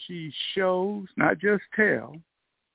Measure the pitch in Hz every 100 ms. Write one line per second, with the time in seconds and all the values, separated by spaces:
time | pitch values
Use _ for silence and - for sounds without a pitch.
0 | - 175 156 - - - 185 180 190 208
1 | 185 - 160 185 196 208 - - 208 131
2 | 113 156 - _ _ _ _